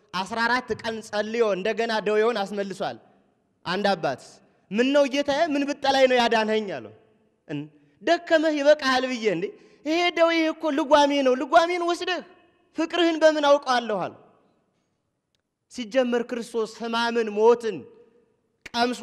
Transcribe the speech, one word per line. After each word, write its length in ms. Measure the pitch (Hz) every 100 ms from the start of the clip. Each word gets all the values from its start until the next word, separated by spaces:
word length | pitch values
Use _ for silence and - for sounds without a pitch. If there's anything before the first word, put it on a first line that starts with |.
| _
አስራ 240 | 180 190 226
አራት 260 | 233 247 247 214
ቀን 200 | 233 220
ጸልዮ 420 | 214 208 214 233 220
እንደገና 400 | 185 196 214 226 220
ደዌውን 380 | 196 214 220 220
አስመልሷል። 600 | 196 202 202 185 160 113 _ _ _ _ _ _ -
አንድ 200 | 185 202
አባት 360 | 185 156 123 - - _ _ -
"ምን 180 | 202 262
ነው 140 | 285
ጌታዬ፣ 360 | 285 269 285 277 339
ምን 140 | 285
ብጠላይ 400 | 285 285 - 269 262
ነው 100 | 247
ያዳንኸኝ?" 520 | 233 226 214 220 202
አለው። 220 | 147 104 110 _ _ _ _ -
እን-፣ 180 | 147 151 _ _ _
"ደከመህ 520 | 202 339 339 320 320
ይበቃሃል 500 | 302 277 302 262 254 254
ብዬ።" 160 | 247 220
"እንዴ 160 | 170 202 - - _ 285
ይሄ 120 | 330 349
ደዌ 220 | 339 330 330 320
እኮ 180 | 320 320
ልጓሜ 420 | 277 277 294 285 285
ነው፣ 120 | 262
ልጓሜን 480 | 254 277 330 339 359
ወስደህ 380 | 339 339 359 339 202 - _ _ _ -
ፍቅርህን 380 | 320 339 339 320
በምን 260 | 311 302 285
አውቀዋለሁ?" 520 | 294 285 247 233 196
አለው። 200 | 143 104 - _ _ _ _ _ _ _ _ _ _ _ _ _ _
ሲጀመር 500 | - 220 254 247 240
ክርስቶስ 460 | 233 233 220 226 214 -
ሕማምን 520 | 233 233 233 233 220
ሞትን 440 | 208 220 233 226 170 - - - _ _ _ _ _ -
ቀምሶ 340 | 233 247 214